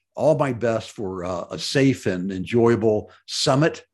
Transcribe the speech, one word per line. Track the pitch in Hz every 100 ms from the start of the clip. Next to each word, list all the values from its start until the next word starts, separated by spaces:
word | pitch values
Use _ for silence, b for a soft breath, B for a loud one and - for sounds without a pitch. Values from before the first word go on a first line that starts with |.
| _ -
all | 135 156
my | 143
best | 117 117 113 -
for, | - 98 92
uh, | 87 87 -
a | 85
safe | - 143 135 131 -
and | 92 92
enjoyable | 92 90 117 117 117 113 107 101 B -
summit, | - 151 135 160 160 -